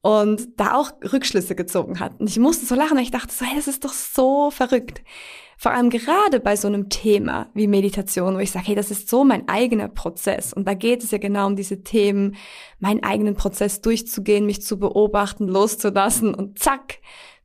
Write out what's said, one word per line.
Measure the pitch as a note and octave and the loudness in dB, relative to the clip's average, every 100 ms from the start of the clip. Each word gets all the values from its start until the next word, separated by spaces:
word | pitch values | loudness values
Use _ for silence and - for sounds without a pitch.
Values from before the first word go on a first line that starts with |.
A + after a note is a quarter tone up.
und | G#3 G#3+ G#3 G#3+ - - | 2 4 4 0 -4 -2
da | G3+ | 0
auch | - - - - | 2 0 -6 -2
Rückschlüsse | C4+ - G3+ F3+ | -2 0 -2 -2
gezogen | F3+ F3+ F#3 - F3+ | -6 -4 -4 -4 -6
hat. | F#3+ - | -8 -4
Und | G#3+ | -2
ich | A3+ | 2
musste | C4+ E4 A#3+ | 4 2 0
so | |
lachen, | B3 D#4 C#4 | 0 2 2
weil | |
ich | A#3+ | 0
dachte | B3 - | -4 -6
so, | - | -6
„Hey, | B3 | -4
das | C#4+ D4 | -4 -4
ist | C4+ | -6
doch | C#4 | -8
so | - - - C4 C#4 D4 | -8 -4 2 2 4 2
verrückt.“ | - B3+ B3+ B3+ - - - - - - - | 0 0 0 0 -16 -18 -20 -20 -20 -20 -4
Vor | A#3 | -2
allem | B3 A#3+ | 2 2
gerade | A#3 A#3 F4+ G#4 B3+ | 0 0 2 4 2
bei | G3+ G#3 | 2 0
so | G3+ | 0
einem | G3+ G3+ | -2 -4
Thema | - A3 G3+ G3+ - - | -2 2 2 2 -4 -6
wie | G#3 G#3 | 0 2
Meditation, | G3+ G3 G3+ G3 - F#3 | 4 2 -2 -4 -2 0
wo | F#3+ | 0
ich | G3 | -2
sage, | F3+ G3 | -4 -2
„Hey, | |
das | G#3 G3+ | -2 -2
ist | G3+ - | -6 0
so | A#3+ | 4
mein | C#4 G#3+ - | 4 4 0
eigener | F#3 B3 A3+ G3+ | 0 2 0 -2
Prozess.“ | - E3+ E3+ - - - | -6 -8 -4 -4 -2 -4
Und | - G3 | -6 -4
da | |
geht | F#3+ A3+ A#3+ | -2 0 0
es | A#3 | -2
ja | G#3 | -4
genau | G3+ G3+ G3 | -2 0 0
um | |
diese | G3+ F#3+ F#3+ | -2 -4 -8
Themen, | - A3 G3+ G3+ G3 G3 - - - - | 0 2 4 2 0 -4 -18 -20 -20 -6
meinen | F#3+ G#3+ | -2 0
eigenen | G3+ G#3 G#3+ G3+ | 0 0 0 0
Prozess | G3+ - G#3 - | -2 0 -2 0
durchzugehen, | A3+ A3+ - - G3 G3+ G#3 | 0 0 -2 -6 2 2 2
mich | G3+ | -2
zu | - G3 | -6 -2
beobachten, | G3+ G3+ G#3 G#3 G3+ - G3 | 0 2 2 2 -2 -2 0
loszulassen. | F#3+ A3 A3+ G#3 G3 G3+ G#3+ A3 | 2 2 2 0 2 2 2 0
Und | G3 G3 - | -2 -8 -2
zack, | - C4+ - - - - - _ | 0 0 -8 -20 -20 -20 -20 _